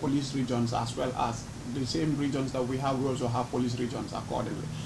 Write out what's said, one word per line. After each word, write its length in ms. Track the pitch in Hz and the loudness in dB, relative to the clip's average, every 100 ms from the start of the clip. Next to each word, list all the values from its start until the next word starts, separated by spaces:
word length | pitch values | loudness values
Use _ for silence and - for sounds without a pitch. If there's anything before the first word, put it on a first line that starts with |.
police 320 | 147 143 139 | 0 2 2
regions 400 | 135 123 120 117 | 0 2 2 2
as 240 | 117 117 - | 2 0 0
well 160 | 131 - | -2 0
as 260 | 120 113 - - 117 | 0 -2 -6 -8 -6
the 100 | 135 | -2
same 320 | 127 165 156 143 | 0 2 2 2
regions 360 | 143 135 131 | 2 2 0
that 120 | 135 | 0
we 140 | 123 131 | 0 0
have. 240 | 139 131 | 0 2
We 60 | 135 | 2
also 180 | 123 120 | 2 2
have 240 | 120 123 | 2 0
police 260 | 123 123 120 | 2 2 0
regions 340 | 120 110 104 | -2 -2 -4
accordingly. 560 | 120 - 127 113 - - - | -4 -2 -2 -2 -4 -4 -6